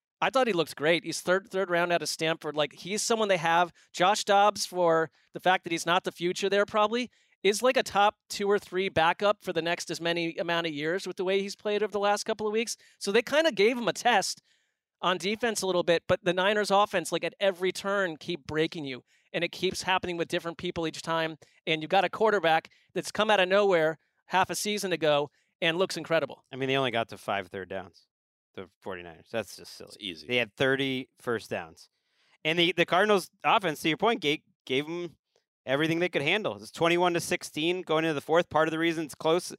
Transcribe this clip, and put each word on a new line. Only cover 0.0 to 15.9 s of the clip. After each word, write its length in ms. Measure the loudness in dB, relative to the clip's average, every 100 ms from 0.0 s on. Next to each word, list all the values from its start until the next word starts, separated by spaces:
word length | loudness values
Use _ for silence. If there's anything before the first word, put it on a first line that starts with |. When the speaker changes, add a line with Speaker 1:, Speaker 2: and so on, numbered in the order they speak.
| _ _
Speaker 1:
I 60 | 0
thought 200 | 2 2
he 40 |
looked 240 | 2 -2 -2
great. 260 | 0 2
He's 200 | 0 -6
third, 260 | 0 -2 -2
third 220 | -4 -2
round 220 | 0 0
out 100 | 0
of 60 | -2
Stanford. 440 | -4 -2 -2 -4
Like, 200 | -2 -4
he's 260 | -4 -8 -6
someone 280 | -2 0 2
they 100 | 2
have. 340 | 2 2 2 -4 _
Josh 300 | 0 2 2
Dobbs, 420 | 2 4 4 2 -4
for 440 | 0 2 2 0 _ _
the 80 | -4
fact 240 | 0 0
that 80 | 0
he's 140 | -4 0
not 180 | 0
the 80 | 0
future 380 | -4 -6 -4 0
there 160 | 0 2
probably, 440 | 2 0 0 -4 _ _ _
is, 200 | 0 2
like, 160 | 2 2
a 40 |
top 340 | 0 2 2 2 -8
two 180 | -4 0
or 120 | 0
three 320 | -2 -4 -2
backup 480 | 2 2 2 0 0
for 120 | -2
the 80 | -4
next 280 | -2 -4 -4
as 80 | -6
many 380 | -2 -2 -2 -4
amount 300 | -2 -2 -2
of 80 |
years 320 | -4 -4 -4 -6
with 100 | -6
the 80 |
way 160 | -2 -2
he's 160 | -2 -6
played 260 | -4 -2
over 80 | -2
the 80 | -2
last 260 | 0 0
couple 220 | -2 -4 -2
of 60 |
weeks. 240 | -2 -4 -8 _ _
So 120 | 0
they 120 | 0
kinda 280 | 2 2 2
gave 280 | 4 2 2
him 100 | -2
a 60 |
test 480 | 0 2 2 2 -4 _ _ _ _ _ _
on 160 | -2 -2
defense 460 | -2 -2 -2 -2
a 40 | 0
little 180 | 0
bit, 180 | 2